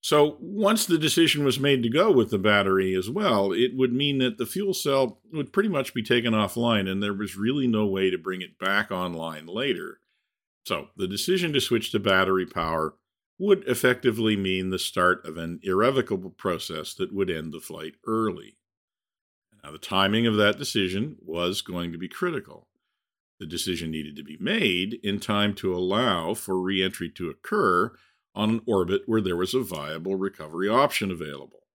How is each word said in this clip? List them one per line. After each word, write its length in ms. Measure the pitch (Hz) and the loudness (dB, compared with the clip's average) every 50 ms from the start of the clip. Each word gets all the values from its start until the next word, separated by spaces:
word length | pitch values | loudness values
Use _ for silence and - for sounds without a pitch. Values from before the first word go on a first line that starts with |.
So 360 | - - 156 151 147 151 147 - | 0 2 4 4 4 4 2 -6
once 460 | - 175 202 202 214 196 220 220 - | -12 -8 -4 0 2 2 4 2 2
the 100 | - 170 | 2 2
decision 480 | 160 151 151 - 170 165 160 - 147 143 | 2 2 2 4 4 4 4 4 2 2
was 160 | 135 120 135 | 0 2 2
made 220 | 135 143 139 131 | 2 2 4 4
to 80 | 117 117 | 2 0
go 200 | 117 156 196 226 | 2 4 4 6
with 200 | 175 127 110 104 | 6 6 6 4
the 80 | 113 98 | 0 2
battery 560 | 95 107 104 101 98 95 95 95 95 92 92 | 4 6 6 6 6 4 4 4 2 2 0
as 160 | 92 90 101 | 0 -2 -2
well, 420 | 135 208 107 185 120 101 98 98 | -4 -2 0 2 2 2 2 2
it 240 | 90 95 123 123 120 | 2 2 2 0 2
would 160 | 131 131 123 | 0 0 0
mean 260 | 120 131 143 143 139 135 | 2 0 0 0 0 0
that 200 | 127 123 110 - | 0 0 0 -4
the 80 | 127 | -6
fuel 260 | - - 180 208 196 | -6 -4 -4 -4 -2
cell 480 | 180 - - 147 139 135 131 117 - _ _ _ | -4 -2 -2 0 2 2 2 0 -2 _ _ _
would 200 | 160 156 143 - | -8 -8 -8 -2
pretty 160 | - 196 202 220 | 0 0 0 2
much 240 | 180 139 131 - | 0 -2 -2 -2
be 100 | - 127 | -4 -6
taken 300 | 107 - 120 120 117 120 | 0 2 2 2 4 2
offline 580 | 110 107 104 98 - 117 120 120 113 104 95 95 | 2 2 2 0 0 0 0 2 2 2 2 0
and 120 | 92 98 | -2 -2
there 100 | 104 104 | -2 -2
was 240 | 101 95 107 95 90 | -2 -4 -6 -8 -6
really 300 | 95 104 117 139 147 131 | -2 -2 0 0 0 0
no 200 | 123 110 107 107 | 2 2 2 2
way 220 | 101 95 95 95 92 | 2 2 2 2 2
to 80 | 90 | 2
bring 240 | 85 80 95 92 92 | 0 -4 -6 -6 -6
it 180 | 90 82 _ _ | -8 -14 _ _
back 320 | 92 95 98 104 104 - | -2 2 2 2 0 0
online 560 | 101 92 92 90 85 82 80 82 80 76 78 | -4 -4 -4 -4 -4 -6 -6 -8 -8 -10 -12
later. 540 | 82 92 110 131 143 110 85 82 85 - _ _ _ _ _ _ _ _ _ _ _ _ _ _ | -10 -6 -4 -2 -2 -2 -4 -4 -12 -14 _ _ _ _ _ _ _ _ _ _ _ _ _ _
So 240 | - 95 76 73 - _ | -6 -6 -6 -6 -10 _
the 100 | - 98 | -6 -6
decision 460 | 90 98 98 - - 185 185 175 165 | -4 -4 -4 0 0 0 0 0 0
to 80 | 147 135 | 0 0
switch 320 | - - 120 117 110 - | 0 2 0 0 0 0
to 60 | - 107 | -4 0
battery 480 | 101 101 95 92 95 92 95 92 90 | 2 4 4 4 4 4 2 0 0
power 480 | 80 - 90 82 80 82 80 78 78 - _ _ _ _ _ _ _ _ _ | -2 -4 -4 -2 0 0 -2 -2 -4 -6 _ _ _ _ _ _ _ _ _
would 280 | 185 208 196 - - - | 2 2 2 2 2 -2
effectively 680 | 123 - - 127 123 - - 123 107 113 113 110 107 | -2 2 2 2 2 4 2 0 2 2 2 2 2
mean 340 | 98 98 95 92 92 92 92 | 2 2 0 0 0 0 -2
the 80 | 95 92 | -2 -2
start 480 | - - - 98 90 90 92 - - | -4 -4 0 2 4 4 2 2 -2
of 100 | 82 78 | -12 -10
an 240 | 85 82 82 87 82 | -8 -8 -8 -8 -8
irrevocable 680 | - 98 92 95 110 127 135 131 107 - 104 90 92 92 | -4 0 2 2 2 2 2 0 -2 -2 -4 -6 -6 -10
process 640 | 87 _ - 104 87 78 - - 85 78 78 - - | -16 _ -4 -4 -4 -4 -6 -8 -8 -10 -10 -10 -6
that 180 | - 95 87 | -6 -6 -4
would 180 | - 98 98 85 | -2 -2 -2 -2
end 220 | 85 80 80 80 | -2 -4 -6 -8
the 80 | 73 78 | -10 -12
flight 340 | - - - 82 78 80 - _ _ | -14 -14 -14 -12 -12 -14 -14 _ _
early. 500 | 117 113 113 110 107 87 - - 53 _ _ _ _ _ _ _ _ _ _ _ _ _ _ _ _ _ _ _ _ _ _ | -4 -2 -2 -2 -2 -4 -6 -12 -20 _ _ _ _ _ _ _ _ _ _ _ _ _ _ _ _ _ _ _ _ _ _
Now, 80 | - 73 | -18 -16
the 80 | 76 78 | -16 -14
timing 480 | - - 98 98 98 98 104 113 117 | -8 -2 0 2 4 4 4 4 4
of 100 | 117 107 | 4 4
that 220 | 104 104 104 107 - | 6 6 4 4 2
decision 580 | 107 - - 107 98 90 92 98 120 151 - - | -6 -4 0 0 0 0 0 -2 -4 -4 -6 -14
was 400 | - - 80 85 87 90 95 - | -12 -8 -4 -2 -2 -2 -2 -4
going 320 | - - 92 87 87 85 | -6 -6 -6 -6 -6 -6
to 60 | 82 82 | -6 -8
be 100 | 92 87 | -10 -12
critical. 600 | - - 185 180 160 127 - - - - _ _ _ _ _ _ _ _ _ _ _ _ _ _ _ _ | -6 -6 -4 -4 -4 -6 -10 -12 -20 -20 _ _ _ _ _ _ _ _ _ _ _ _ _ _ _ _
The 80 | - | -12
decision 440 | 78 85 85 - 95 90 80 85 80 | -8 -6 -6 -2 -2 -4 -4 -4 -6
needed 260 | 80 78 76 76 73 | -6 -8 -8 -10 -12
to 60 | 73 | -16
be 140 | 73 76 78 - | -16 -16 -14 -8
made 600 | 92 127 208 226 180 107 90 87 92 104 117 - | -4 -4 -2 0 0 0 0 0 -2 -4 -6 -6
in 180 | - 101 101 101 | -4 -4 -4 -4
time 340 | - - 104 104 104 104 98 | -2 -2 0 2 2 0 0
to 180 | - - 98 90 | -2 -2 -2 -2
allow 600 | 87 92 92 98 110 127 120 95 85 80 82 101 | 0 0 0 0 0 2 0 0 0 -2 -4 -4
for 260 | - - - 95 92 | -6 -4 -4 -2 -2
re-entry 500 | 92 95 98 95 92 95 - - 90 82 - | 0 0 0 0 -2 -2 -2 -6 -10 -10 -8
to 140 | - 90 82 | -8 -10 -10
occur 640 | 71 _ - - 214 214 165 101 90 87 101 120 - _ _ _ _ _ _ _ _ | -10 _ -10 -4 -2 0 2 4 4 2 2 0 -4 _ _ _ _ _ _ _ _
on 160 | 104 107 107 | -2 0 0
an 100 | 113 113 110 | 0 0 0
orbit 360 | 120 110 95 90 85 95 98 - | 2 2 2 2 2 0 -2 0
where 160 | - 113 113 | 2 0 2
there 140 | 98 92 87 | 2 0 0
was 180 | 85 92 92 - | 0 -2 0 0
a 60 | 131 | -2
viable 560 | 123 92 90 76 73 76 80 82 82 95 98 | -2 -2 -6 -8 -8 -8 -8 -6 -4 -4 -4
recovery 520 | 95 95 98 - - 78 78 78 87 95 101 | -2 -2 -4 -6 -8 -14 -10 -4 -2 0 2
option 420 | 110 127 143 143 - - 107 95 | 4 4 4 2 0 -2 -4 -4
available. 540 | 92 80 80 76 71 69 67 62 _ 50 _ _ _ | -4 -6 -8 -10 -10 -12 -14 -18 _ -20 _ _ _